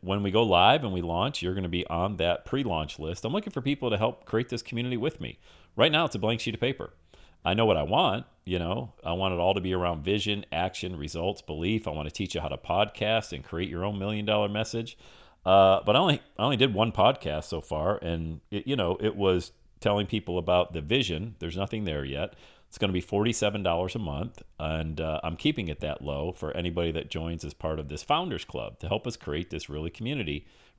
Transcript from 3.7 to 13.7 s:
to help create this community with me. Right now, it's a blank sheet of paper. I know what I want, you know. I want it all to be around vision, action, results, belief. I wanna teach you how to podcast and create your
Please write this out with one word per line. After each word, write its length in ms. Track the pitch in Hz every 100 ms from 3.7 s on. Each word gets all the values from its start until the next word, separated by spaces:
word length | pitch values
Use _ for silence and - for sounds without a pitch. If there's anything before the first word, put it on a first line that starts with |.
| 143 123
to 80 | 101
help 280 | 113 - -
create 240 | 110 123
this 120 | 117
community 360 | - 117 123 120
with 240 | 139 -
me. 180 | 60 - - - - -
Right 140 | 147
now, 120 | 151
it's 120 | 160 104
a 40 |
blank 220 | 107 117
sheet 140 | - 113
of 40 |
paper. 320 | 123 135 - - _ - - _ 85
I 80 |
know 120 | 101 113
what 120 | 82
I 60 |
want, 420 | 76 120 175 104 - _
you 160 | - 90
know. 320 | 85 110 127 - -
I 80 |
want 200 | 87 95 87
it 40 |
all 140 | 90
to 80 | 98
be 120 | 92
around 300 | 92 87 82
vision, 420 | 76 104 104 104 -
action, 460 | 80 92 - 92 87
results, 440 | 73 82 90 104
belief. 460 | - 78 87 110 -
I 40 |
wanna 200 | 78 76
teach 240 | - 95 85
you 60 |
how 80 | 76
to 80 | 67
podcast 760 | - 90 107 - 107 110 -
and 100 | 73
create 280 | - 82
your 160 | 95